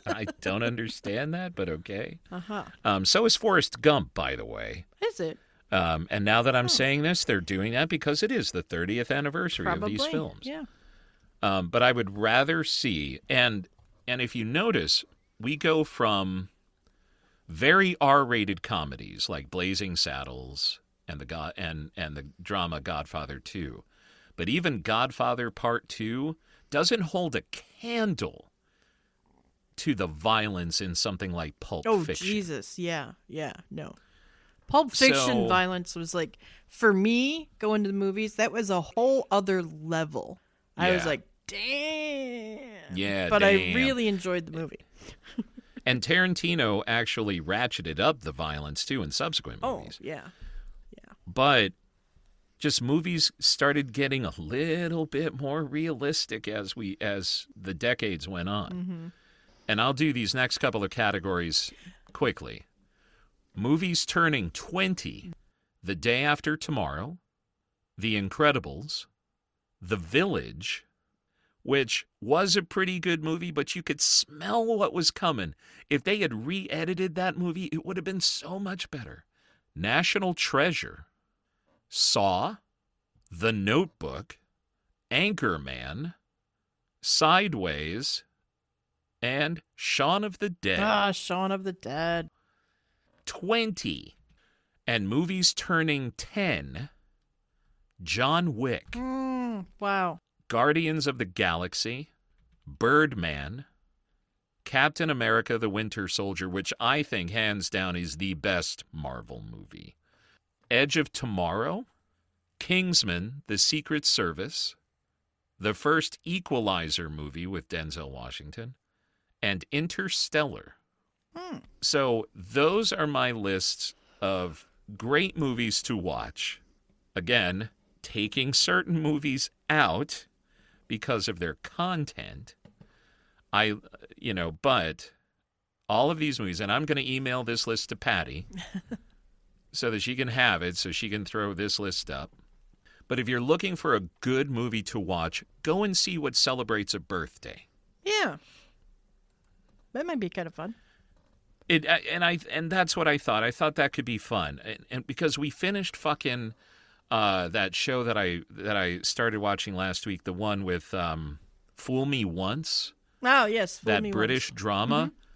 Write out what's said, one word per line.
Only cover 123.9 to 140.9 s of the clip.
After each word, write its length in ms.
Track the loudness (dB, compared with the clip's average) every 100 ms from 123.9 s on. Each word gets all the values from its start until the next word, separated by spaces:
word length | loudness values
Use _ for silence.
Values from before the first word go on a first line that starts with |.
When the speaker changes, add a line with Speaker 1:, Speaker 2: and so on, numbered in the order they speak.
| -10 _ -4
Speaker 1:
of 440 | -2 0 -2 -8 -18 _ -18 -8
great 400 | 0 2 2 0
movies 460 | -2 0 0 0
to 140 | 0 -2
watch. 640 | -2 -4 -6 -6 -8 -8 _ _ _ _ _
Again, 540 | -4 2 4 4 0 -6 _ _ _
taking 500 | -8 -4 -2 0 2
certain 460 | 2 4 4 2 0
movies 500 | 2 0 0 -2 -4 _ 2
out 580 | 4 4 4 -2 -8 -14 _ _ _ _ _ -8
because 420 | -6 0 0 0
of 100 | -2
their 160 | -4 -6
content. 920 | -10 -4 -2 -2 -4 -8 -12 -14 -18 -20 -20 _ -20 _ _ _ _ _ -2
I, 220 | 2 2 0 -8 -20 -20 -8
you 160 | -4
know, 180 | -2 -2
but 580 | 0 4 4 2 -4 -12 _ _ _ _ _ _ _ 0
all 220 | 4 4
of 80 | 2
these 200 | -2 -2
movies, 200 | -2 -2
and 100 | 0
I'm 120 | 0 2
gonna 160 | -2
email 400 | -2 -2 -2 -2
this 220 | -2 -2 -2
list 220 | -2 -4
to 60 | -4
Patty 500 | 0 0 0 -8 -10 -12 -12 -12 -12 -16 -16
Speaker 2:
<laughs> 640 | _ _ _ _ _ _
Speaker 1:
so 180 | -4 -2
that 100 | -2
she 160 | -2 -2
can 120 | 0
have 340 | 4 4 4
it, 140 | 0 -2
so 140 | -4